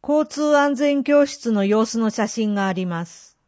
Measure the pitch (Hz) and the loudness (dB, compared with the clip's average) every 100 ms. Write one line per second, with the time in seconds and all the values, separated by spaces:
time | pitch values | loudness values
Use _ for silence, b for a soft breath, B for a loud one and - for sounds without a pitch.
0 | - 302 302 - 302 294 285 262 285 285 | 0 0 0 -2 2 2 2 0 0 0
1 | 269 294 285 - 233 208 196 208 220 226 | 2 4 2 -2 -2 0 2 2 0 0
2 | 220 214 214 - 214 202 196 185 185 170 | -2 -2 -4 -2 -4 -2 -2 -4 -4 -6
3 | 170 - - _ | -8 -14 -20 _